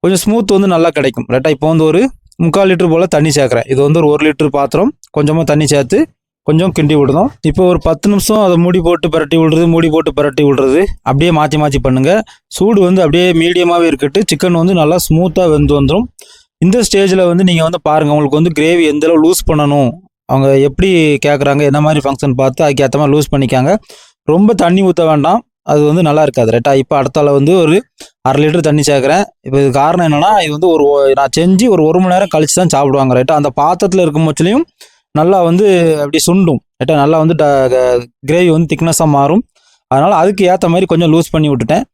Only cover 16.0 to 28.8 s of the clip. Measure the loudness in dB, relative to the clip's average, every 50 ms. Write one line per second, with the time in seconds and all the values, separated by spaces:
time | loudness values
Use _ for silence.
16 | -2 -4 _ _ -20 _ -20 -20 _ _ _ _ 0 0 2 0 0 0 0 0
17 | 0 0 0 0 0 0 0 0 0 0 0 0 -2 -2 -4 -4 _ -2 0 0
18 | 0 0 0 0 0 0 0 0 0 0 0 0 0 0 2 2 0 0 0 0
19 | 0 2 2 2 2 2 0 0 -2 -2 -2 0 0 0 0 0 0 -2 -4 -8
20 | -18 _ _ _ _ -4 -2 0 0 2 2 2 0 0 0 -2 -2 0 2 2
21 | 2 0 0 -2 0 -2 -2 0 0 -2 -2 0 0 0 0 0 0 0 0 -2
22 | -2 -4 -6 -4 -4 -4 -2 0 -2 -2 0 0 -2 -2 0 0 -2 -2 0 0
23 | 0 0 0 0 0 -2 -2 -2 -2 0 0 0 0 0 -2 -2 _ _ -20 -20
24 | -20 _ _ _ _ -2 0 2 2 2 2 0 0 0 0 2 2 0 0 0
25 | 0 0 0 0 0 0 -2 -2 -4 _ _ _ _ -2 0 0 2 2 2 0
26 | 0 0 2 0 0 0 0 0 0 2 0 0 0 2 0 0 0 _ -2 -2
27 | -2 -2 -2 0 0 2 2 2 2 2 2 2 2 2 0 0 -2 _ _ _
28 | -20 -20 _ _ _ -2 0 0 0 0 0 0 0 0 0 0